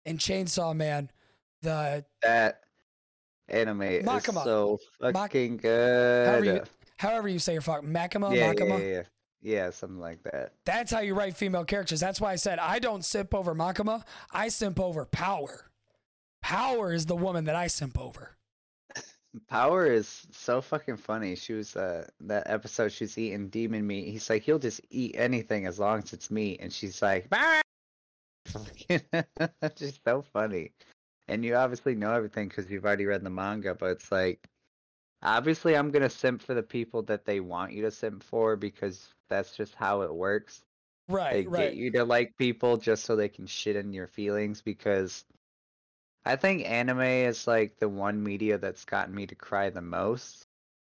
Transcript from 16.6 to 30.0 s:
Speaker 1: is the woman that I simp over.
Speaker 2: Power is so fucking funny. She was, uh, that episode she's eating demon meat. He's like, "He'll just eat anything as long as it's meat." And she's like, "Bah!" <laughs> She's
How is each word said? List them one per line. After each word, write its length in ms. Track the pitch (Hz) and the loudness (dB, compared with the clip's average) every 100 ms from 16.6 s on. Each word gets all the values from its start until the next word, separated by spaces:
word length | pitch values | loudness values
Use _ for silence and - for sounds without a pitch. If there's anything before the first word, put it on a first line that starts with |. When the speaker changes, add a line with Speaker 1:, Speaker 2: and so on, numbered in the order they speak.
| 262 240 190 | 2 0 0
Speaker 1:
is 140 | 170 156 | 0 0
the 80 | 170 | 0
woman 280 | 185 170 | 0 0
that 100 | 156 165 | 0 0
I 120 | 175 | 0
simp 300 | - 135 127 | -2 -2 -6
over. 340 | 123 - - - _ _ _ _ _ - - _ _ 113 - | -6 -12 -18 -20 _ _ _ _ _ -16 -16 _ _ -20 -4
Speaker 2:
Power 380 | 120 139 185 160 | 2 4 6 6
is 400 | 113 104 - - | 4 2 -8 -20
so 300 | - - 123 | -10 -2 -2
fucking 340 | - 151 - 107 | 0 -4 -4 -8
funny. 400 | - 110 98 90 | -6 -4 -4 -6
She 160 | - | -6
was, 240 | 110 104 - | -8 -6 -4
uh, 300 | 95 85 - _ | -4 -4 -8 _
that 220 | 87 104 - | -4 -4 -2
episode 420 | 107 107 - 107 | -4 -4 -2 -2
she's 280 | - 107 - | -2 -6 -4
eating 300 | 113 101 98 | -6 -6 -6
demon 360 | 113 113 110 104 | -4 -2 -2 -2
meat. 220 | 101 95 | -4 -6
He's 200 | 107 - | -8 -2
like, 120 | 110 | 0
"He'll 160 | 147 156 | 2 0
just 220 | 123 - - | 0 -6 -8
eat 240 | 127 123 - | -6 -4 -2
anything 500 | 123 123 107 107 92 | 0 0 0 -2 -2
as 120 | 92 | 0
long 200 | 101 110 | 0 0
as 100 | - | -4
it's 160 | - - | -14 -6
meat." 280 | 107 104 90 | -4 -2 -4
And 100 | 90 | -10
she's 300 | - 98 - | -8 -8 -2
like, 260 | 101 95 113 | 2 2 0
"Bah!" 320 | 220 311 311 - _ _ _ _ _ _ _ - | 2 4 2 0 _ _ _ _ _ _ _ -12
<laughs> 420 | 107 107 - - 175 - 165 - - 165 - 156 - | -12 -12 -14 -2 -2 0 -4 -4 -4 -4 -4 -8 -6
She's 240 | 143 139 | -10 -4